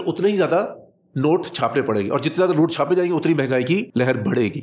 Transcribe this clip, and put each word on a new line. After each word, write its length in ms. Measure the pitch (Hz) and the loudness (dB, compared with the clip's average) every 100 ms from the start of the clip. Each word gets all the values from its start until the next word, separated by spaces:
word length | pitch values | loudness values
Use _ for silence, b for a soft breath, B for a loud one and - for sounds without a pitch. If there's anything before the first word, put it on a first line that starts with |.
| - | -2
اتنے 220 | 156 190 | -2 0
ہی 60 | 208 | 2
زیادہ 400 | 160 165 202 - - _ _ 139 | 2 0 -2 -8 -20 _ _ -2
نوٹ 320 | 143 175 - | 2 2 0
چھاپنے 340 | - 117 110 | -4 -2 0
پڑیں 240 | 95 107 101 | 0 0 0
گے، 40 | |
اور 100 | 143 | -2
جتنے 160 | 151 156 | -2 0
زیادہ 160 | 185 | 2
نوٹ 200 | 156 165 | 4 2
چھاپے 240 | - 139 180 | 0 0 2
جائیں 160 | 175 | 0
گے، 60 | 165 | 0
اتنی 160 | 170 | 0
مہنگائی 300 | 156 135 127 | 0 2 0
کی 220 | 127 190 - 117 | 0 -2 -2 0
لہر 280 | 123 123 | 0 0
بڑھے 200 | 104 117 | 0 0
گی۔ 180 | 107 139 | 0 -4